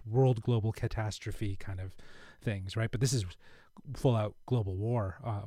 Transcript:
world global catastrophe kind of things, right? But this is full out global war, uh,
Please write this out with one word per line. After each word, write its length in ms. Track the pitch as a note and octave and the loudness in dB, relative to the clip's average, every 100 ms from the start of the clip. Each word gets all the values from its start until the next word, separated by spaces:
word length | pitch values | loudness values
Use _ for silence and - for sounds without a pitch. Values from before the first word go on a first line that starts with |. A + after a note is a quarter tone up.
world 380 | A2 A#2 C3 A2 | 0 4 6 6
global 300 | A#2 A#2 A2 | 4 2 2
catastrophe 840 | - A#2 - G#2+ - A2 - G#2 F#2+ | 0 -2 -2 -2 -4 -6 -4 -2 -2
kind 220 | - F#2 | -4 -6
of 160 | F#2+ - - - - - | -8 -10 -14 -16 -18 -8
things, 340 | A#2+ G2 F#2+ A#2 | -4 -2 -2 -2
right? 140 | A2+ | -2
But 100 | G#2 | 2
this 120 | C3 | 2
is 120 | C3 F2+ - - - - - - A#2+ | 2 0 -6 -18 -20 -20 -18 -12 0
full 180 | C#3 | 2
out 200 | A2+ G#2+ - - | 4 2 -4 -2
global 300 | B2 G2 F#2 | 0 0 0
war, 400 | A2 A#2+ F#2+ - | 0 0 0 -4
uh, 180 | A#2+ G#2 | -6 -6